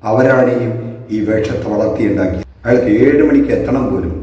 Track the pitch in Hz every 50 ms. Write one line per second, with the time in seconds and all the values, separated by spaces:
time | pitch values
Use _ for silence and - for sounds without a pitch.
0 | - 110 113 127 127 127 131 127 127 120 120 117 117 113 - - - - - -
1 | - - 107 110 104 104 110 110 107 110 - - - - 104 104 110 110 101 -
2 | 113 101 98 92 92 92 90 92 - - - - - 117 123 123 - 104 104 117
3 | 127 143 147 147 - - 139 - - - - - - - 131 135 123 - - -
4 | - - - -